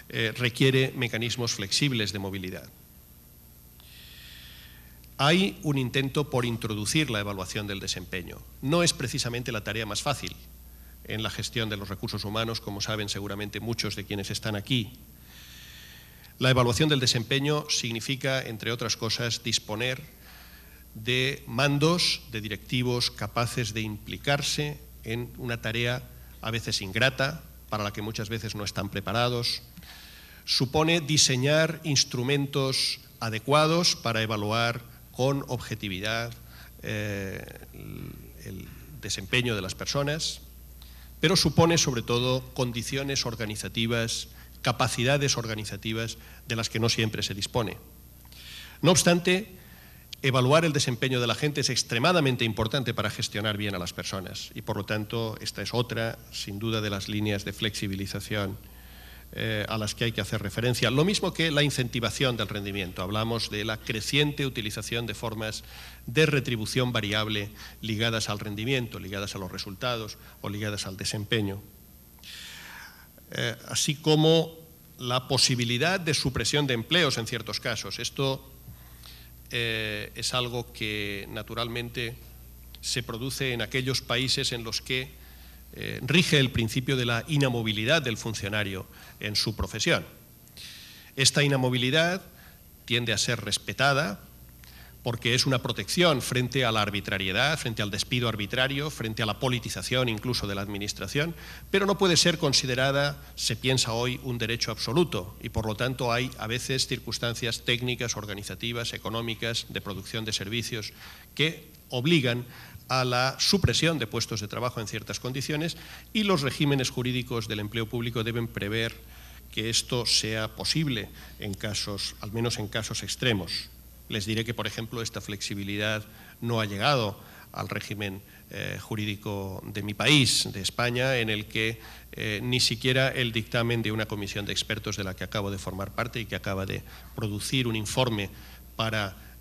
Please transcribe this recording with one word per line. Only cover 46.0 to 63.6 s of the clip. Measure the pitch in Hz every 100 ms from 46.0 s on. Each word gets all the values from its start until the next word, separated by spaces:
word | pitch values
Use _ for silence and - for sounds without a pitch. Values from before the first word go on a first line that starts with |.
| 113 - - - -
de | 117
las | 113
que | 110
no | 113
siempre | - 110 104
se | -
dispone. | 98 - 127 101 - - - - - - - - - - -
No | 147
obstante, | 185 175 175 180 185 220 - - - - - - -
evaluar | 135 131 127 156
el | 165
desempeño | 143 - 117 131 127
de | 120
la |
gente | 107 147 143
es | 131
extremadamente | 120 - 117 160 180 139 120
importante | 117 104 110 143 120
para | 107 104
gestionar | - 107 104 107 101
bien | 104
a | 92
las | 87
personas | - - 98 92 - -
y, | -
por | 101 104
lo |
tanto, | 98 107 104 117 113 -
esta | 101 -
es | 101
otra, | 120 120 113 113 - -
sin | - - 101
duda, | 113 113
de | 107
las | 98 101
líneas | 104 107 101
de | 101
flexibilización, | - 110 - 104 95 98 101 - 107 98 101 - - - - - - -
eh, | - 110 107 -
a | 110
las | 107
que | -
hay | 117
que | 110
hacer | 98 110
referencia. | 98 - 123 120 117
Lo | 131
mismo | 180 208 185
que | - 160
la | 147
incentivación | 143 131 117 123 113 - 135 113
del | 101
rendimiento. | 101 101 98 90 92
Hablamos | 92 107 113 117 -
de | 104